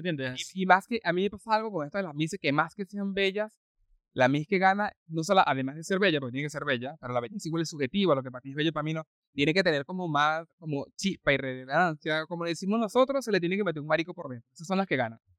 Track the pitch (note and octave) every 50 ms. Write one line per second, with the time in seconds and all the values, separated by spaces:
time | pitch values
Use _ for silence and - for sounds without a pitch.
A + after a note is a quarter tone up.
0 | D#3+ F3+ D#3+ C#3 C3 B2+ B2+ B2+ - - - F#3 F#3 F#3 F3+ F#3+ - - A#3+ A3
1 | - F3 E3+ F3+ G3 G#3 G#3 G3 - A3 A3 A3 A3 A3+ G3+ D#3+ C#3+ C#3+ - G3
2 | F#3+ E3 D3 D3 D#3+ E3 G3+ - - D3 C#3 D#3 E3 E3 - - G3 - G3+ G3+
3 | G3 G3 F#3+ G3 G3 G3 F#3 G#3 G#3+ G#3+ - _ _ _ _ _ _ _ _ _
4 | _ _ _ B2 B2+ B2+ C#3+ D3+ D3+ - G3+ F3+ F#3+ F#3+ G3 G3+ G#3 - - _
5 | _ E3 D#3+ D#3+ D#3+ G3 G3 F#3+ - D3+ C#3 C3+ C3 C3+ C#3+ D#3+ E3 - G3 F#3
6 | F3+ F#3 D#3 C#3+ C3+ A#2+ B2 C3+ D3 D3 D3+ C#3+ D3 C#3+ C3 A#2 B2 C3+ - -
7 | C3 B2 B2 A#2+ A#2+ A2 A3 G3+ - D#3 D#3+ E3 E3 - E3 D3 C#3 B2 F#3 G3+
8 | G3 E3+ C#3+ C3+ B2+ B2+ B2+ B2 - C3+ C#3 D3+ D3+ E3 D3+ D#3 D3 D#3 D#3+ D#3+
9 | D#3 - _ _ _ _ _ C#3 C#3+ D#3 D3+ F#3+ F#3 F3+ D3+ C#3+ C#3 - F3+ F#3
10 | F3+ E3 D3 C#3+ D3 D3+ D#3 E3 E3 - _ _ E3+ D#3 C#3+ C#3 - - _ -
11 | - G3 E3+ - _ D3 C#3 C3+ C3+ C3 B2+ B2+ C3 C3 C#3 E3 F3+ E3+ D#3 D3
12 | - D#3+ D#3 D#3 D#3 D#3 F3 E3+ E3+ E3+ E3 - F#3+ F#3+ G#3 A#3 A#3 F#3+ - B3
13 | C4 C4 C#4 C#4 B3 A3+ G3+ F3+ E3+ E3+ F#3+ G3+ G#3 F3 D#3+ D3+ C#3+ D#3 D#3 D#3+
14 | D#3+ F3 F3 F3 D#3 C3+ B2 A#2 - _ _ - D#3+ - F#3+ F#3+ G3 - E3+ C3
15 | A#2+ A2 A2+ - _ _ _